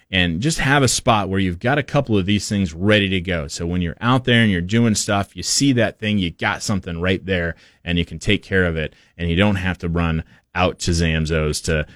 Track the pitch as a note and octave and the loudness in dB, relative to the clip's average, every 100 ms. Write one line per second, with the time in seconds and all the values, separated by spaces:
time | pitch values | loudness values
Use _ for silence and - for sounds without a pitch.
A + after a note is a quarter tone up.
0 | - F#2+ F2 E2 C#3+ - B2+ C#3+ C3 - | -4 0 2 0 -2 0 2 2 2 0
1 | B2+ A2 F#2 G2 F#2 E2+ A#2+ D3 C#3 D3 | 2 2 2 0 0 -2 -2 -2 0 -2
2 | C3 G#2+ F#2 G#2 - G2+ F#2 D#2+ G2+ G#2+ | 2 0 2 0 0 -2 -2 0 2 4
3 | G2 F#2+ F2 F2 C#2+ - E2+ F2+ F2 - | 4 0 -2 -4 -4 -6 -4 -2 -2 -2
4 | A#2 B2+ B2+ A#2 A2 F2+ F2 A2+ A#2 G2+ | 0 0 2 2 4 2 0 2 2 2
5 | - G2+ F#2+ F2+ - - C#3 B2 G#2 - | 0 -2 -2 -6 -4 0 2 2 0 -2
6 | G#2+ G#2 F2 - G#2+ G2 - G2 F#2 E2+ | -2 0 0 -2 -4 -2 -4 -4 -4 -4
7 | F2 G2 F#2 F2+ E2+ - _ _ E2 F2 | -2 -2 -2 -2 -2 -6 _ _ -4 -2
8 | E2+ E2 - G2+ - F#2+ F2+ D#2+ D2+ - | -2 -4 -2 -2 0 0 0 -2 -6 -10
9 | _ - E2+ E2+ G#2 F#2 F#2 F2 F2 E2+ | _ -6 -2 2 2 2 -2 -4 -4 -2
10 | E2+ D#2+ - _ _ F2+ F2+ - - E2 | 0 -2 -6 _ _ -2 -2 -2 -2 0
11 | E2 D#2+ D#2 D#2+ D2+ D2+ - D#2 D2+ | 2 0 0 -2 -2 -2 -2 -2 -4